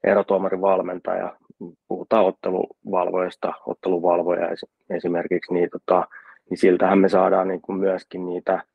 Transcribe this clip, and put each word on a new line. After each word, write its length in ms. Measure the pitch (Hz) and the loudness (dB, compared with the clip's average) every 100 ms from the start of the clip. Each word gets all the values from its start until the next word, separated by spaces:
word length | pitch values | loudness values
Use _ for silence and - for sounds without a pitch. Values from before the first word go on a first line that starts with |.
erotuomarivalmentaja. 1300 | 95 101 95 98 95 92 98 92 90 90 95 92 92 - _ _ 87 85 _ | 4 2 2 0 0 0 2 2 0 -6 -6 -6 -6 -12 _ _ -18 _ _
Puhutaan 380 | 92 90 110 95 | -10 0 2 2
otteluvalvojasta, 1300 | - - 92 - - - 92 90 90 90 - - - - | 0 -4 -2 -4 -8 -4 -2 0 -2 -4 -4 -8 -8 -10
otteluvalvoja 840 | - 92 87 87 87 85 87 85 | -6 -2 0 2 2 0 -2 -2
esi-, 200 | 82 - _ _ | -6 -12 _ _
esimerkiksi, 640 | 87 87 87 - 87 - | -6 -4 -4 -2 -4 -2
niin, 160 | 90 85 | -2 -2
tota, 380 | 90 - 90 - - - - _ | -4 0 0 0 -12 -20 -20 _
niin 80 | 90 | 2
siltähän 420 | 95 90 92 98 | 4 4 4 4
me 100 | 95 | 4
saadaan 380 | 95 92 95 92 | 4 4 2 0
niinku 260 | 92 - | -4 -6
myöskin 520 | 95 95 92 - 92 90 | -2 -2 -2 -6 -10 -8
niitä 380 | 87 90 92 - | -6 -2 -4 -4